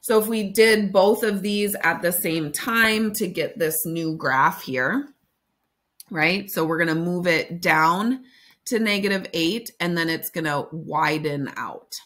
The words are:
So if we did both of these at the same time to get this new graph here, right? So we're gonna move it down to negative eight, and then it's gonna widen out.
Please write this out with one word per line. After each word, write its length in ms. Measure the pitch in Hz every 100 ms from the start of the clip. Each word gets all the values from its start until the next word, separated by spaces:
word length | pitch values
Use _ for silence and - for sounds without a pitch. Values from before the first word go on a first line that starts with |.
So 180 | - 220
if 80 | 208
we 160 | 226 196
did 420 | 202 220 214 202
both 300 | 196 196 -
of 200 | 220 202
these 340 | 196 208 208 202
at 180 | - 170
the 80 | 175
same 400 | 175 175 165 147
time 640 | - - 226 220 214 220
to 160 | 208 185
get 280 | 180 151 -
this 300 | 160 160 170
new 300 | 165 165 160
graph 460 | 147 131 151 175
here, 520 | - 127 131 226 285 _ _ _ _ _ _ _ _ _ -
right? 400 | 165 156 190 196
So 140 | -
we're 140 | 160 160
gonna 180 | 165 160
move 320 | 170 180 175
it 320 | 160 - 170
down 640 | 175 160 160 180 226 262 - _ - _
to 160 | - 233
negative 480 | 220 202 202 196 -
eight, 380 | 170 165 220 226 -
and 180 | 175 170
then 120 | 165
it's 220 | 160 -
gonna 360 | 175 160 143 -
widen 800 | 160 156 151 156 156 156 143 135 -
out. 380 | 117 - _ -